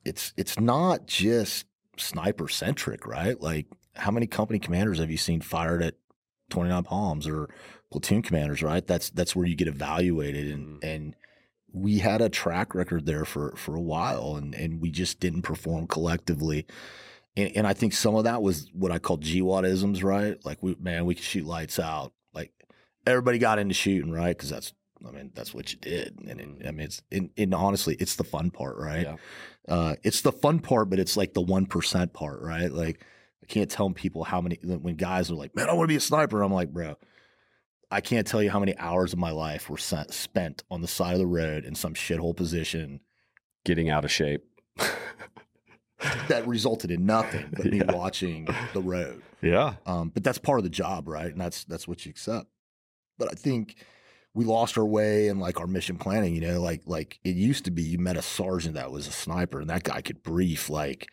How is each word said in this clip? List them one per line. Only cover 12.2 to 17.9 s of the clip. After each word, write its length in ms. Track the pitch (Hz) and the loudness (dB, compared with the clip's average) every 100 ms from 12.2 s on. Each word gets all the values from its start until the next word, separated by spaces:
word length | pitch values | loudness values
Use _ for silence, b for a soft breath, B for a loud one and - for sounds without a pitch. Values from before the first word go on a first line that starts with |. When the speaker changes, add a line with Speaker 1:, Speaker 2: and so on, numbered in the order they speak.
Speaker 1:
a 80 | 113 | 2
track 460 | - - 85 95 92 | 2 -2 0 0 -2
record 320 | 90 87 73 | 0 0 0
there 180 | 76 78 | 0 -2
for, 300 | - 73 - | -4 -4 -6
for 200 | - 156 | -6 -4
a 60 | |
while, 540 | 170 78 139 - 139 151 | -2 0 0 -2 -2 -4
and, 180 | 143 | -6
and 260 | - 156 82 | -4 -4 -2
we 120 | 82 | -2
just 280 | 76 90 - | -2 -2 0
didn't 220 | 90 85 | -2 0
perform 460 | 87 85 80 82 82 | -2 -4 -2 -2 -2
collectively. 800 | - 82 82 - 80 80 76 76 B B B B B B - | 0 2 0 0 0 0 -2 -4 B B B B B B -2
And, 160 | 101 101 | 0 2
and 100 | 107 | 2
I 60 | |
think 200 | 101 110 | 4 2